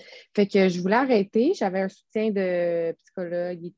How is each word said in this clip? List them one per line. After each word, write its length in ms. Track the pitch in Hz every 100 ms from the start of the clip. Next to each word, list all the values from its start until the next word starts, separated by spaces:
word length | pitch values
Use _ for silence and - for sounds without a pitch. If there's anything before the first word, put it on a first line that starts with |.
| - - - -
Fait 120 | 202
que 200 | 202 190
je 140 | 180
voulais 140 | 185 226
arrêter. 580 | 269 226 196 220 277
J'avais 280 | 381 202 190
un 80 | 190
soutien 420 | - _ 220 220
de 600 | 196 185 175 175 170 165
psychologue 720 | 160 _ - 170 175 175 175
et 100 | 175